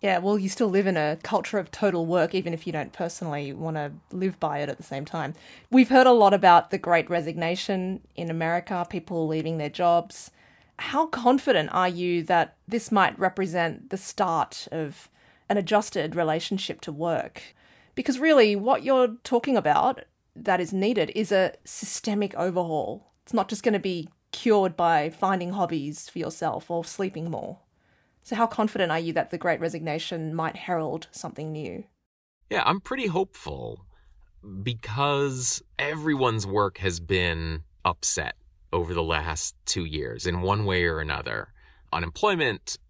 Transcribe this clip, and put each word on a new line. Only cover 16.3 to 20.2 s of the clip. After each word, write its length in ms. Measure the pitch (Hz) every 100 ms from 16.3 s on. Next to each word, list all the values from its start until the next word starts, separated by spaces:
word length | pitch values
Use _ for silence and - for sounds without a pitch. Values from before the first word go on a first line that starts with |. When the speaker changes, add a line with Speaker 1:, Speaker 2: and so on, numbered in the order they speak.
| 160 - 190 - -
Speaker 1:
to 100 | -
work? 600 | 147 170 160 - - - _ _ _ _
Because 240 | - 254 254
really, 380 | 311 294 214 202
what 260 | 214 269
you're 340 | 254 262 247 220
talking 320 | - 240 262 240
about 480 | 156 143 - 262 - _